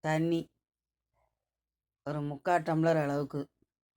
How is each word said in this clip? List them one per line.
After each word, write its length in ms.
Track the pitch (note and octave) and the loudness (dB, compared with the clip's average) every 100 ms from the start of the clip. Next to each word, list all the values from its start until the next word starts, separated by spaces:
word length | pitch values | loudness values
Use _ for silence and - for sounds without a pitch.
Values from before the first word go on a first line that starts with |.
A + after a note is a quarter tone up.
தண்ணி 360 | D#3 D#3 E3 E3 - _ _ _ _ _ _ _ _ _ _ _ _ _ _ _ - | 0 0 2 0 -4 _ _ _ _ _ _ _ _ _ _ _ _ _ _ _ -8
ஒரு 140 | D3 D3 | -6 -6
முக்கால் 380 | C#3 - F3 D#3+ | -6 0 0 2
டம்ளர் 340 | D#3+ E3 D#3+ | 2 4 2
அளவுக்கு. 360 | D3 C#3+ C#3 D3 C#3 _ _ _ _ | 2 -2 -4 -6 -8 _ _ _ _